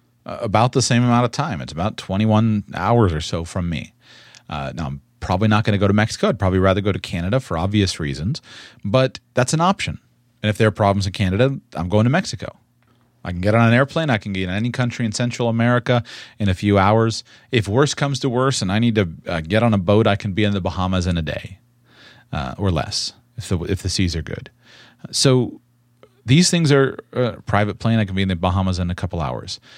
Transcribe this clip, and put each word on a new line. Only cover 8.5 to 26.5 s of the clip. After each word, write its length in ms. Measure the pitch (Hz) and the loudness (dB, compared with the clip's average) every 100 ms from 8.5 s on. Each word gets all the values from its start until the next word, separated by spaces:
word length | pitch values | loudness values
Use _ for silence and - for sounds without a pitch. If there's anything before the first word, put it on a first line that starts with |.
| - - - | -20 -20 -12
but 380 | 101 131 131 - _ | 0 2 0 -4 _
that's 200 | - 123 | -2 0
an 80 | 156 | 2
option. 380 | 175 196 - 73 _ _ _ _ | 0 0 -4 -8 _ _ _ _
And 60 | 107 | -4
if 80 | 101 | 2
there 100 | 110 | 0
are 40 | |
problems 360 | - 101 98 98 | 2 2 2 -2
in 60 | |
Canada, 440 | - 95 98 135 135 - | -2 -2 2 0 0 -10
I'm 140 | - 87 | -8 0
going 160 | 104 | 2
to 60 | 117 | 2
Mexico. 480 | 160 - - - - _ _ _ _ _ _ | 2 -2 -10 -12 -16 _ _ _ _ _ _
I 80 | - | -8
can 100 | 87 | -2
get 140 | 101 110 | 2 4
on 120 | 113 | 6
an 60 | |
airplane. 380 | 120 139 165 156 | 4 2 0 -2
I 80 | 107 | -2
can 140 | 104 | -2
get 100 | 95 | -4
in 80 | 92 | -4
any 180 | 95 120 | -2 -4
country 340 | 113 120 - | -2 -4 -2
in 80 | 117 | -4
Central 380 | 101 123 - 117 | -2 -4 -2 -2
America 540 | 113 117 123 - 123 - - - _ | 2 2 2 2 0 0 -14 -20 _
in 100 | 101 | -2
a 60 | |
few 240 | 90 101 98 | 0 2 4
hours. 460 | 95 110 113 110 - - _ | 6 4 2 -2 -10 -20 _
If 160 | 120 98 | -2 0
worse 280 | 110 147 - | 2 0 0
comes 240 | 143 135 | -4 -2
to 100 | 139 | -2
worse 320 | 120 131 131 | 0 0 0
and 100 | 92 | -2
I 60 | 104 | 0
need 160 | 117 | 2
to, 160 | 107 90 80 - | 2 0 -4 -6
uh, 160 | 87 | -6
get 220 | 80 107 | 0 2
on 100 | 117 | 2
a 60 | 101 | 2
boat, 260 | 87 104 107 | 4 4 4
I 100 | 101 | 2
can 180 | 104 | -2
be 100 | 90 | -2
in 100 | 104 | 0
the 80 | 101 | 0
Bahamas 460 | 90 90 92 92 90 | -4 -2 0 0 0
in 100 | 85 | -2
a 60 | |
day, 340 | 78 - - 92 _ _ _ _ - - _ | -2 -6 -10 -18 _ _ _ _ -20 -20 _
uh, 220 | 76 65 - | -8 -8 -4
or 100 | 98 | -2
less 440 | 82 - - - - _ - | -2 -2 -6 -8 -12 _ -14
if 140 | - | -4
the, 80 | 90 | -4
if 200 | 85 95 | -2 -4
the 80 | 92 | -4
seas 260 | - 90 82 | -2 -2 -2
are 60 | |
good. 300 | 73 - - _ _ - - _ - | -8 -10 -12 _ _ -20 -20 _ -8
So 500 | - 143 127 117 - _ _ _ _ - _ | 0 2 4 0 -6 _ _ _ _ -20 _
these 280 | 113 147 180 | 4 4 6